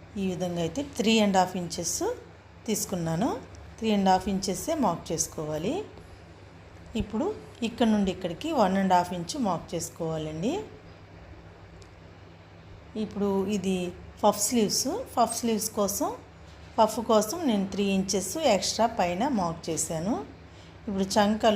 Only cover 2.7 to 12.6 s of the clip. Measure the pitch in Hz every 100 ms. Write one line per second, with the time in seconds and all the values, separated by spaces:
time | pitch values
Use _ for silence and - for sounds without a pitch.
2.7 | 208 - 185 165 165 254 453 - - -
3.7 | - 220 208 190 185 208 190 190 175 -
4.7 | 320 214 165 - 165 - - 151 156 180
5.7 | 349 427 - - - - - - - -
6.7 | - - 226 202 220 339 427 - - 226
7.7 | - 226 214 190 175 170 170 311 302 190
8.7 | 190 190 180 180 185 170 311 214 165 -
9.7 | 170 - - 165 160 156 156 202 381 427
10.7 | - - - - - - - - - -
11.7 | - - - - - - - - -